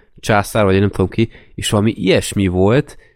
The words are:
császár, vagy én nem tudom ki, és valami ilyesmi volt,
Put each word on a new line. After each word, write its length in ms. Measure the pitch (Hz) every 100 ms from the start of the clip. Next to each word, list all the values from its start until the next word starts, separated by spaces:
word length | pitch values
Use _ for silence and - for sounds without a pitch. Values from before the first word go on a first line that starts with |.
| _ -
császár, 480 | - 104 98 113
vagy 100 | 101
én 60 | 95
nem 100 | 101
tudom 180 | - 92
ki, 200 | - 113 - -
és 160 | - -
valami 200 | 107 107 -
ilyesmi 500 | 180 131 - 104 95
volt, 500 | 90 98 131 - - -